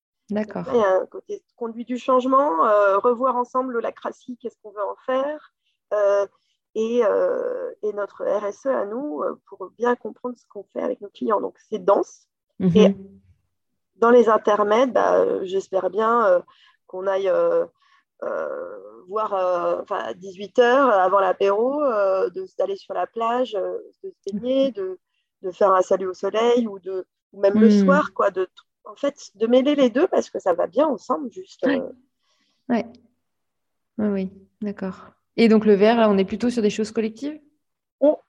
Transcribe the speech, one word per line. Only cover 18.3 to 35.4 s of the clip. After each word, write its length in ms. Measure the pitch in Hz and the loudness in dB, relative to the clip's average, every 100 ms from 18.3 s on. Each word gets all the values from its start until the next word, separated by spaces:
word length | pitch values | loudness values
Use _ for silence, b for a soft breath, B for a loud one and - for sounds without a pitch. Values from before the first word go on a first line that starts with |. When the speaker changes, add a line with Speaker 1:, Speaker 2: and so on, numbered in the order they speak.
| 85 76 71 87 101 101 113 180 | -6 -6 -8 -12 -16 -20 -20 -10
Speaker 2:
voir, 260 | 208 214 | -6 -4
euh, 480 | 196 185 175 175 175 | -2 -2 -2 -2 -4
enfin, 160 | - 202 | -6 -8
à 160 | 226 | -8
dix-huit 460 | 202 190 185 202 - | -12 -14 -14 -8 2
heures, 300 | 240 254 269 | 4 4 4
avant 300 | 202 185 196 | 4 4 2
l'apéro, 640 | 185 180 196 202 247 285 | 2 0 0 0 0 0
euh, 460 | 285 214 196 190 185 | -2 0 0 0 -2
de, 160 | 185 185 - | -6 -14 -6
d'aller 160 | 190 196 | -6 -6
sur 180 | - | -8
la 140 | 185 180 | -6 -6
plage, 480 | 226 226 247 254 208 | -4 -2 -2 -2 -4
euh, 240 | 180 185 - _ | -6 -8 -12 _
de 60 | - | -18
se 200 | - - 202 | -14 -10 -8
baigner, 320 | 240 269 269 | -2 0 0
Speaker 1:
Mhm. 60 | |
Speaker 2:
de, 260 | 214 185 185 _ _ _ _ | -2 -10 -10 _ _ _ _
de 100 | 190 | -10
faire 220 | 175 202 | 0 2
un 80 | 185 | 4
salut 240 | 185 190 185 | 2 0 -2
au 80 | |
soleil, 540 | 180 196 214 233 240 226 | -6 -4 0 2 2 0
ou, 100 | 196 | -6
de, 300 | 180 190 - _ _ | -10 -10 -10 _ _
ou 80 | 190 | 0
même 180 | 196 214 | 0 6
le 100 | 220 | 6
Speaker 1:
Hmm. 140 | 208 196 | 6 4
Speaker 2:
soir, 280 | 190 196 | 2 0
quoi, 160 | - 202 | -2 -4
de, 180 | 180 185 _ _ _ - | -2 -6 _ _ _ -20
en 100 | 208 | -6
fait, 360 | 285 - - | -6 -6 -18
de 140 | 196 226 | -6 2
mêler 260 | 247 262 | 4 4
les 160 | 285 254 | 2 2
deux 180 | 226 359 | 2 0
parce 220 | - - | 0 -2
que 80 | 208 | -4
ça 140 | 190 | -2
va 140 | 170 170 | 0 -2
bien 180 | 190 311 | 0 0
ensemble, 440 | 220 - 311 262 | 0 -4 -6 -6
juste, 340 | 370 381 - - | -12 -18 -4 -2
Speaker 1:
Ouais. 140 | - | -2
Speaker 2:
euh. 120 | - - _ _ _ _ _ _ - | -4 -14 _ _ _ _ _ _ -4
Speaker 1:
Ouais. 160 | 233 - - _ _ _ _ _ _ _ _ _ - | -4 -4 -14 _ _ _ _ _ _ _ _ _ -6
Oui, 100 | 214 | -4
oui, 240 | 196 190 - _ - | -4 -6 -10 _ -12
d'accord. 360 | 208 202 190 190 - _ _ | -10 -8 -10 -12 -20 _ _
Et 100 | - | 2